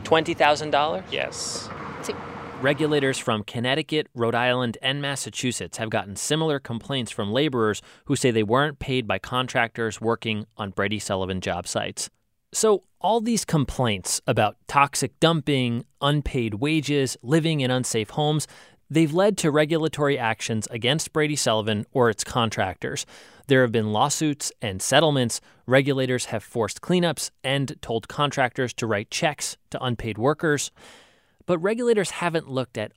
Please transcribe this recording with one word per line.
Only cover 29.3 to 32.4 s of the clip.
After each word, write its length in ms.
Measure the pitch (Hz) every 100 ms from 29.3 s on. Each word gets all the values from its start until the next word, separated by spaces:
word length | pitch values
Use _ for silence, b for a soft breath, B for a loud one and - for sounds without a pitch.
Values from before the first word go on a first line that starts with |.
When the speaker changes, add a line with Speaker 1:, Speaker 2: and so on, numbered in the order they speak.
| 143 - - _
Speaker 1:
to 140 | -
unpaid 340 | 127 117 113 104
workers. 540 | 123 151 165 143 - B B B B B B B -
But 140 | 175
regulators 520 | 180 226 240 220 175
haven't 380 | - 175 160